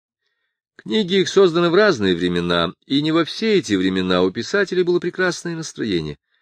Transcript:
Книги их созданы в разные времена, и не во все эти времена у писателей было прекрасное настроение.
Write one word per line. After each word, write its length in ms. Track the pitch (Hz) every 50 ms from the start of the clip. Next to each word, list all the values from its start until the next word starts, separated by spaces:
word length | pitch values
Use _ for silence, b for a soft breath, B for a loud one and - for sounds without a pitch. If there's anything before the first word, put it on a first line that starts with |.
| _ _ _ _ _ _ _ _ _ _ _ _ _ _ _
Книги 460 | - _ - 220 220 202 170 196 190
их 80 | 175 -
созданы 400 | - 190 202 175 156 175 175 170
в 60 | 160
разные 380 | 202 214 208 156 110 101 95 87
времена, 600 | 82 90 87 87 87 87 87 87 87 85 90 - _ _
и 160 | - 135 143
не 120 | 151 156 156
во 100 | 165 160
все 300 | - - - 220 226 208
эти 220 | 175 - 110 101
времена 480 | 92 92 95 92 95 92 92 92 90 92
у 80 | 95
писателей 520 | 92 113 120 - - 202 196 - 180 180 180
было 160 | 175 175 170
прекрасное 560 | 175 175 - 185 185 180 160 - - 175 165
настроение. 640 | 160 156 - - 147 131 110 92 82 78 73 73 - _ _ _ _